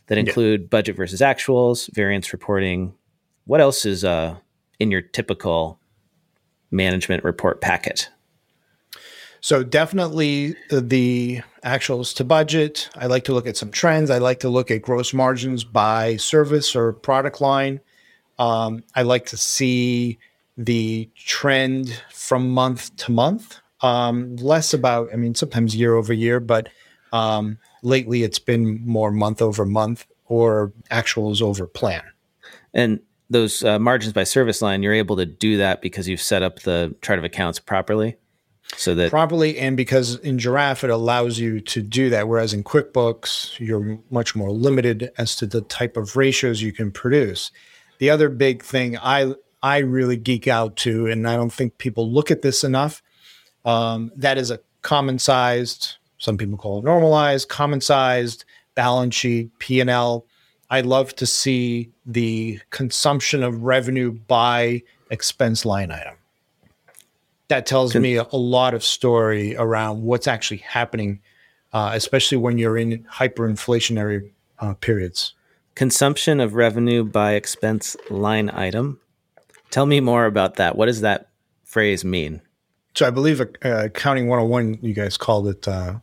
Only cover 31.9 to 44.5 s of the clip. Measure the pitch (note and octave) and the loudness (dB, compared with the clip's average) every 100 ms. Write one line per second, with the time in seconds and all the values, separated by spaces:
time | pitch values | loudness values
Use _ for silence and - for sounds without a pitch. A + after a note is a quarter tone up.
31.9 | E2 - _ _ _ - - _ - A#2+ | -4 -10 _ _ _ -20 -20 _ 0 2
32.9 | G#2+ - _ - A#2+ A2 - A#2 G#2 A#2+ | 0 -6 _ -2 0 2 0 2 2 2
33.9 | B2+ G#2+ G2+ F#2 C3+ A#2+ G#2 G#2+ G2 G2+ | 2 0 -2 2 2 2 2 0 0 2
34.9 | A2 G2+ F#2+ F2 D#2+ A2 G#2 G2 F#2 F#2 | 2 2 0 -2 0 0 2 2 0 -4
35.9 | G2+ F2+ F2+ - G2+ F#2 - - F2 E2+ | -6 -6 -6 0 0 0 -2 -2 -2 -2
36.9 | C#2+ - G2 E2+ - F2 E2 - F#2+ F#2+ | -6 -2 -2 -2 -4 -4 -4 -4 -2 0
37.9 | G#2+ A2 A#2 _ _ _ _ - - - | 0 -2 -4 _ _ _ _ -18 -6 -2
38.9 | E2+ E2+ D3+ D#3+ E3 D#3 C3+ C3+ C3 B2+ | 0 2 2 2 2 0 0 -2 -2 2
39.9 | C3+ A#2+ B2 D3+ B2+ A#2+ C3+ C#3+ C3 C3 | 2 0 -4 -4 -2 0 0 0 0 -2
40.9 | A2+ A#2 A#2+ A#2+ A2+ A#2 A2 G#2 A#2+ G#2 | 0 0 0 0 -2 -4 -4 -6 -6 -2
41.9 | A#2+ C3 A2+ G#2+ A2+ A2+ G#2 G2+ D3+ C#3 | 0 2 2 2 0 0 -4 0 0 0
42.9 | B2+ A#2+ A2+ - - - - A2+ A2 G#2 | 0 0 -2 -6 -8 -8 -10 -4 -4 -4
43.9 | A2 - B2 A2+ A2 G2 | -8 -6 -4 -2 -4 -4